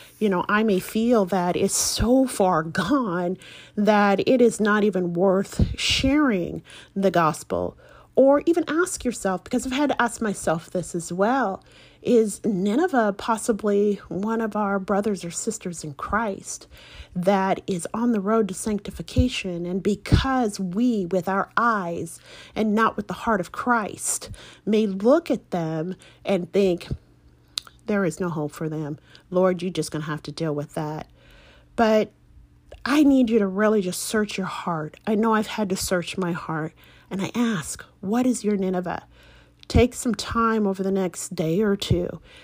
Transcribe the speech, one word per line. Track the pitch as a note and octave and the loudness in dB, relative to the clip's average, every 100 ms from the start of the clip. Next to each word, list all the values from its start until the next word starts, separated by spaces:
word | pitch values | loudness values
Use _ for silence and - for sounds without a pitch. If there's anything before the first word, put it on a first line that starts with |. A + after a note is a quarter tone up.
| - - | -20 -2
you | G#3+ | 0
know, | F3+ - | 0 0
I | G#3 | 2
may | A3 F#3+ | 2 0
feel | - A3 A#3 A#3 F#3 | 0 -2 2 2 2
that | F#3+ F3 | 0 0
is | E3+ G3+ | 0 0
so | - - - A3 C4 C4 | 0 -2 0 2 4 2
far | - F#3 E3 | 2 2 2
gone | D#3+ E3+ F3+ C#4+ A#3 F3 F3+ F#3 - - - - | 0 -4 0 0 0 -2 -2 -4 -10 -20 -12 -2
that | G#3 G#3 G3+ G3 - | 4 6 6 4 4
it | B3+ | 6
is | A#3 - | 4 4
not | G#3 G#3+ | 2 4
even | G#3 F#3 F3 | 2 0 -2
worth | E3+ G3 F#3+ G3+ - - - | 2 2 2 0 0 -2 0
sharing | - - C4+ D4 C#4+ F#3+ D#3+ E3+ - - - G3 | -2 0 2 2 2 2 -2 -8 -12 -20 -10 0
the | F#3+ | 2
gospel? | F3 D#3+ D3+ - F2 F2+ - - - - - | 4 2 0 -4 -4 -4 -8 -20 -20 -4 4
Or | C4+ C#4+ E4+ | 6 6 4
even | E4+ D#4+ | 0 0
ask | D#4 F4+ - | 0 -2 -2
yourself, | B3 - F#3+ F#3 | -4 -2 -2 -4
because | - B3 B3+ | -4 -6 -4
I've | |
had | B3+ D4 | -2 0
to | - | 2
ask | A#3 - | 0 0
myself | A3 F#3+ - E3 - | -4 -2 -2 -2 -2
this | F#3 E3+ | -6 -6
as | F3 E3 | -8 -6
well, | F3 G#3 C4+ G#3+ F#3+ - - - - | 0 2 2 0 -4 -12 -20 -20 -10
is | - A#3+ A3 - | 2 4 4 0
Nineveh | - F#3 G3+ A3+ F4+ C4 G#3+ G3 | -2 0 0 2 2 2 0 -2
possibly | - A3 - G3+ G#3 G3+ G#3 G3 - | -2 -2 0 -2 2 2 2 0 -4
one | E3+ G#3 A3+ | -6 -2 -2
of | A3 | -2
our | G#3+ G3+ G3 | -2 -2 -2
brothers | F#3+ G3 G#3+ F#3+ | 0 -2 0 -4
or | E3+ | -6
sisters | - - G#3+ F#3 E3+ | -6 -6 -6 -8 -10
in | D#3 | -12
Christ | C#3 - G#3 A3+ - - - - - - - - F3+ | -10 -4 -2 -2 -6 -10 -16 -16 -20 -20 -20 -12 -4
that | F3 G3+ F#3+ - - | 2 2 2 -2 -2
is | F#3 - | -4 -4
on | A3+ B3 | -2 0
the | A3 | 0
road | F#3+ A3+ G3+ | 2 2 0
to | |
sanctification? | F#3+ A3+ G#3 - - E3+ B3+ B3+ - F#3+ F3 | -2 -4 -4 -6 -12 -6 2 2 0 -6 -6
And | E3+ F#3+ | -4 -2
because | F#3 G3+ - - C4+ C4 A3+ G3+ | -2 -2 0 0 2 0 0 -2
we, | F#3 F#3 B3 A3 E3+ | -6 0 0 0 0
with | F#3 F#3 | -2 0
our | G3 - - | -2 0 0
eyes | A#3 G#3+ F3 E3+ E3 - - - - | 2 0 -2 -6 -8 -12 -20 -20 -14
and | - A3 | -4 0
not | G#3 A3+ - | 4 2 2
with | - | -8
the | |
heart | F#3 - G#3+ | -6 -2 -2
of | E3+ | -2
Christ, | - B3 A#3 G#3 - - - - - - - - | -6 0 0 -2 -8 -6 -6 -8 -16 -18 -12 0
may | G#3+ G#3+ | 2 2
look | F#3+ G#3+ D#4+ E4 | 0 4 4 2
at | A#3+ - | -6 -4
them | F3 D#3+ D#3+ F3 F#3 - _ - | -4 -2 -4 -6 -8 -16 _ -2
and | F#3+ F3 | -2 0
think, | F#3+ G3 F3 - - _ _ _ _ _ - - _ - | 2 2 0 -4 -10 _ _ _ _ _ -12 -12 _ -4
"There | G3+ | 0
is | F#3 - | 0 -2
no | F3+ | -6
hope | D#3+ D3 | -4 -6
for | - D#3+ | -6 -8
them. | D#3 D3 D3+ _ - - | -6 -8 -10 _ -20 -4
Lord, | F3+ F#3 F3+ | 2 2 0
you're | F3+ | -4
just | E3+ D#3 | -4 -6
gonna | G3+ | -6
have | D#3 D3+ | -6 -8
to | - | -8
deal | C#3+ E3 | -6 -4
with | D3 D3+ | -4 -6
that." | - D3+ D#3 - _ - - - - _ | -6 -6 -8 -12 _ -20 -20 -20 -20 _
But | - A3 A3 G#3 _ _ - - _ _ - | 0 4 4 2 _ _ -20 -20 _ _ -12
I | - D4 | 0 4
need | C#4+ C4+ A#3 | 6 6 4
you | A3+ | 4
to | G3 | 2
really | F#3 G#3+ G#3+ | 2 2 2
just | F3+ F3 | 0 -4
search | - A3 G#3 - | -4 -2 -2 -4
your | F#3 | -6
heart. | - - D#3+ D#3 - - | -6 -4 -4 -6 -10 -2
I | |
know | G#3+ A3+ | 0 2
I've | A3 A3+ | 2 0
had | - G#3 | -4 -2
to | F#3+ | -2
search | - F3+ E3 - | 0 -2 -2 -4
my | F3 | -4
heart. | E3+ - D#3+ D#3 _ - - - | -4 -6 -6 -6 _ -20 -20 -10
And | F#3+ | -6
I | F#3+ | -6
ask, | A3+ A#3 G3 C3+ - - _ | -2 0 -2 -6 -12 -14 _
what | F#3+ A#3 B3+ | -2 0 2
is | A3+ | 0
your | G#3 G#3 | 0 0
Nineveh? | F#3 F#3 F3+ - - - - - _ _ - | 0 -2 -4 -8 -10 -20 -20 -20 _ _ 0
Take | A3 A#3+ | 4 4
some | - B3+ | 2 -4
time | G#3 - A#3 A3+ A3 G3 | -4 -4 0 2 2 0
over | F#3+ | 0
the | F#3+ | -2
next | F#3+ F#3 - - | 0 -2 -4 -12
day | F3+ D#3+ F3 | -4 0 2
or | G#3 G3+ | 2 0
two | - F3+ F3 - - - | 2 0 0 -8 -16 -20